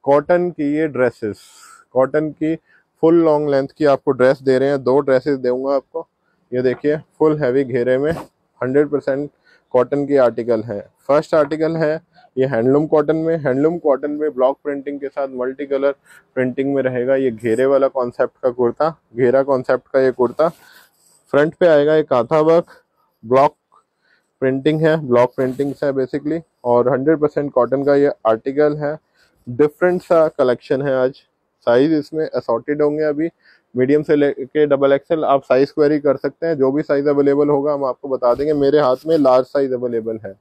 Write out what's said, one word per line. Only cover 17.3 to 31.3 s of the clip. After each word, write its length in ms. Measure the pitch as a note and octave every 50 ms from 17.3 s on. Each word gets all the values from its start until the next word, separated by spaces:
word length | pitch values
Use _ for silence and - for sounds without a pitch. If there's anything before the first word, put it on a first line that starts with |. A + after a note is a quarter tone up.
घेरे 360 | A2+ G#2+ A2+ A#2 A2 A#2 C3
वाला 220 | C3+ C#3 C3+ C3+ C3
concept 440 | _ C3+ B2 A#2+ - - B2+ B2 _ _
का 80 | - B2+
कुर्ता, 500 | A#2+ B2 B2 A#2 A2+ _ D3 D#3+ D#3+ _ _ _ A2+
घेरा 260 | A#2 B2+ A#2+ B2 C3+
concept 460 | C#3 C#3 C#3 B2+ B2 - C3 B2 _ _
का 80 | - C3+
ये 100 | C3 C3
कुर्ता। 380 | A#2+ - B2 A#2+ A#2+ - D#3 E3+ D#3+ _ _ - - - _ _ _ _ _ _ _ _ _ _
Front 240 | - C#3+ D3 E3 -
पे 120 | _ F#3
आएगा 300 | E3+ D#3 D3 C#3+ D3+ D#3
ये 60 | D#3
कांथा 380 | D3 _ C#3 B2 A#2 C3 D#3+ D#3
work, 260 | D#3 D#3+ E3 E3+ E3+ _ - _ _ _ _ _ _ _ _ _ -
block 320 | A2+ B2+ C3+ C#3+ D3+ _ _ _ _ _ _ _ _ _ _ _ _ _ _ _ _ _ _
printing 400 | C3+ C3 C3 C3+ C3+ D#3 D3+ D#3
है, 280 | D#3+ D#3 D#3 D#3+ D3 B2+
block 260 | A#2+ A#2+ B2 B2 _
प्रिंटिंग्स 480 | - C3 B2+ B2+ C3 C#3 C#3+ C3 _ D3
है 80 | C#3+
basically, 480 | C3+ C3+ C3 - - D3 C#3 D3 D3+ E3+ D#3+ _ _ _ -
और 240 | A#2+ A#2+ A#2+ A#2+ B2
hundred 300 | C#3 B2+ C3+ D3+ D#3+ D3
percent 340 | D3 C#3+ _ D3 D3 C#3
cotton 320 | - B2+ A#2+ A#2 C3 C#3 C#3
का 100 | C#3+ C#3+
ये 140 | C#3 C#3+ D3
article 680 | - _ _ A2 A2+ A2+ _ C3+ C3+ C#3+ D3+ D3+ D3
है। 220 | D3+ D3+ C#3+ D#3 D3+ _ _ _ _ _ _ _ _ _ A#2+
Different 540 | B2 A#2 D3 D3+ - _ F3+ F3+ F3+ F3+
सा 260 | - - F3 E3 D#3 D#3
collection 540 | _ - C3 B2+ B2 - - - C#3+ C3
है 120 | C#3 C#3+ C3
आज, 160 | C3 B2+ C3 C3 _ _ _